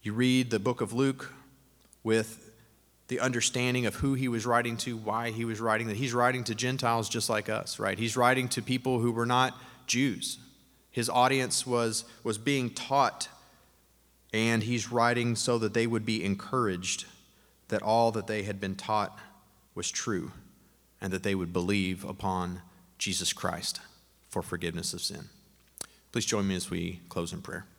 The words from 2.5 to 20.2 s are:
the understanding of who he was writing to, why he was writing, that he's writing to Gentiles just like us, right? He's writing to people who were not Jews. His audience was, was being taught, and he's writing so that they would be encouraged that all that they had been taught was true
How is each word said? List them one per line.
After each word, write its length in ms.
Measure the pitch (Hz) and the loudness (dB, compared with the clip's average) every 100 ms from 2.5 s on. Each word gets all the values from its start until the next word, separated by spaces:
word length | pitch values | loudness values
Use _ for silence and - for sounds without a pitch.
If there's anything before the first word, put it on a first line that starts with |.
| - - _ _ _ - | -20 -20 _ _ _ -8
the 120 | 127 | -2
understanding 680 | 131 120 - 123 123 127 117 | 0 2 0 2 0 2 0
of 80 | - | 0
who 180 | 139 | 0
he 140 | 131 127 | 2 2
was 180 | 117 113 | 0 4
writing 320 | 120 120 113 | 4 2 -2
to, 180 | 127 113 | -4 -4
why 360 | 107 110 117 | -2 -2 -2
he 140 | 113 117 | -4 -4
was 140 | 110 | -2
writing, 280 | 113 110 117 | 2 2 0
that 100 | 104 | -2
he's 160 | 131 | 0
writing 300 | 120 123 127 | 4 4 2
to 100 | 117 | -2
Gentiles 560 | 107 123 135 120 117 110 | -2 -2 0 0 2 0
just 180 | 117 - | -2 0
like 220 | 107 104 | 0 0
us, 300 | 110 - - | -4 -4 -4
right? 180 | 101 98 | -2 0
He's 180 | 113 120 | -2 4
writing 320 | 123 131 123 | 6 6 2
to 120 | - | -2
people 380 | 120 127 131 127 | -2 -2 0 2
who 120 | 120 | 2
were 140 | 113 117 | 2 2
not 340 | 123 127 - - - - | 4 4 0 -18 -20 -2
Jews. 500 | 120 139 101 - - - - _ _ _ | 0 2 0 -6 -10 -14 -20 _ _ _
His 180 | - 117 | -4 0
audience 560 | 123 127 135 127 - - | 4 6 4 2 -2 0
was, 400 | 120 117 113 - - | 2 2 -2 -6 -8
was 140 | 120 107 | -4 -2
being 320 | 120 139 123 | 0 0 0
taught, 600 | - - 139 120 - - - - - _ _ _ _ _ _ _ | -4 -2 2 2 0 -12 -12 -20 -20 _ _ _ _ _ _ _
and 300 | 110 113 113 | 0 2 2
he's 300 | 107 120 101 | 2 -2 0
writing 440 | 120 117 120 120 113 | 2 4 4 0 0
so 220 | - 120 | 0 2
that 160 | 110 | 2
they 140 | 113 117 | 2 2
would 180 | 113 107 | 0 0
be 180 | 110 | -2
encouraged 840 | 98 98 - 131 110 90 92 - - - _ _ _ _ _ | 0 -2 -2 0 0 -2 -4 -6 -8 -18 _ _ _ _ _
that 120 | 107 | -2
all 300 | - 113 117 | 2 4 4
that 160 | 110 95 | 2 -4
they 160 | 107 | -4
had 160 | 98 98 | -4 -4
been 160 | 98 95 | -4 -6
taught 420 | - 107 101 - - - _ _ _ | -2 -2 -2 -6 -20 -20 _ _ _
was 160 | - - | -8 -6
true 440 | - - 95 | -4 -2 -4